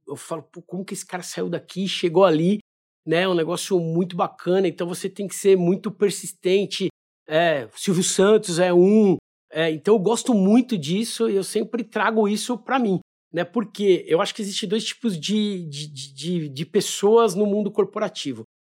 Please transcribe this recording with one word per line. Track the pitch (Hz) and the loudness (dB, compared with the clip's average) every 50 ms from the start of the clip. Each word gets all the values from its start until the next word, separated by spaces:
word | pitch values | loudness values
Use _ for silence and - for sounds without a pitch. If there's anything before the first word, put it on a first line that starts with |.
| - | -16
eu | - 143 | -14 -14
falo, | - - - 165 156 135 | -14 -10 -12 -12 -12 -12
"Pô, | _ - 180 | _ -20 -20
como | - - 175 185 185 | -16 -12 -12 -12 -10
que | - 202 | -10 -12
esse | - - | -12 -12
cara | - - 175 | -10 -10 -10
saiu | 165 - - 170 185 180 | -10 -10 -8 -8 -6 -6
daqui | 170 156 - - - 180 196 | -6 -8 -10 -10 -8 -6 -6
e | 180 | -6
chegou | - - - 175 156 180 196 | -4 -2 -2 0 4 4 6
ali?", | 180 156 151 165 180 208 208 - _ _ _ _ _ _ _ - | 6 4 4 2 2 0 0 -4 _ _ _ _ _ _ _ -4
né? | 160 160 170 185 | -2 0 0 2
É | |
um | 190 180 | 2 0
negócio | 170 160 160 175 160 - - 196 180 | 0 0 -2 -4 -6 -4 -2 0 0
muito | 165 160 160 170 190 180 180 | 0 0 0 -2 -2 -2 -2
bacana. | 175 190 - - - - 170 180 196 196 175 | -4 -4 -4 -4 -8 -2 0 0 2 2 0
Então | - - 175 | -2 -4 -6
você | 170 180 175 - 185 | -6 -6 -6 -8 -8
tem | 185 - 202 | -8 -8 -10
que | 175 - | -10 -8
ser | - - 196 190 | 0 4 4 4
muito | 185 175 175 196 190 - 208 | 4 4 2 2 0 -2 -8
persistente. | - - 208 190 - - - - - _ - 180 185 202 196 - - - 190 160 - _ _ _ _ _ _ | -4 0 -2 -2 -2 -4 -10 -12 -12 _ -2 0 2 2 0 0 -4 -4 -6 -6 -6 _ _ _ _ _ _
É, | - 151 160 170 170 156 139 117 104 - | -2 0 2 2 2 0 -2 -4 -8 -12
o | - | -8
Silvio | - 202 175 175 185 | -2 0 0 0 0
Santos | - - - 190 202 220 208 214 185 170 160 | 0 2 2 4 6 6 4 2 0 0 0
é | 180 180 175 | 2 4 6
um. | 175 180 196 214 220 214 196 165 143 _ _ _ _ _ _ | 6 6 8 6 6 6 6 4 2 _ _ _ _ _ _
É, | - 151 165 165 | -4 -2 -2 0
então | 156 151 - 196 214 | -2 -2 2 2 2
eu | 220 | 4
gosto | 175 202 233 233 - - 240 | 4 0 0 0 0 2 2
muito | 202 185 196 214 262 247 - 226 | 4 4 6 4 4 4 2 -2
disso | 170 139 143 180 208 233 226 - - 226 226 | -4 -4 -2 -2 -2 -2 -4 -4 -2 -2 0
e | 202 | 0
eu | 196 180 | -2 -2
sempre | - - 214 220 220 - 233 226 | -2 -4 -4 -4 -4 -6 -8 -8
trago | - - 214 196 220 220 220 214 202 | -6 -4 -2 0 0 2 2 2 2
isso | 208 208 - - 247 | 0 -2 -4 -6 -6
pra | - - - 254 269 | -6 -4 -2 -2 0
mim, | 240 202 185 - - _ _ _ _ _ - | 0 0 0 -2 -4 _ _ _ _ _ -6
né? | 165 175 | -6 -6
Porque | - - 240 214 220 - - 208 196 180 156 - | -4 -4 -4 -4 -6 -6 -2 2 4 4 2 2
eu | - 156 170 | 0 0 0
acho | 202 202 - | 0 -2 -4
que | - | -8
existem | 208 202 190 - 220 | -8 -8 -6 -8 -4
dois | 180 208 226 220 | -4 -4 -4 -4
tipos | - - - - 233 185 156 | -6 -10 -6 -4 -4 -4 -4
de, | 139 185 208 214 208 208 202 180 170 156 | -4 -2 -2 0 0 -2 -4 -6 -10 -10
de, | 139 143 151 | -12 -12 -12
de, | 156 147 131 139 139 139 | -14 -14 -16 -18 -18 -16
de, | 135 143 175 180 170 156 147 | -12 -8 -4 -4 -4 -4 -6
de | 135 135 156 | -8 -10 -8
pessoas | - - 202 - - - - 202 208 226 233 233 214 165 | -2 -2 -2 -2 -2 -6 0 2 4 6 6 4 4 2
no | 196 208 | 0 0
mundo | 208 196 214 208 202 | 0 0 -2 -2 -4
corporativo. | - 214 196 190 - 208 220 180 - - - 143 123 110 110 _ _ _ _ _ | -2 -2 -2 -2 -2 -6 -6 -6 -6 -8 -10 -8 -10 -10 -12 _ _ _ _ _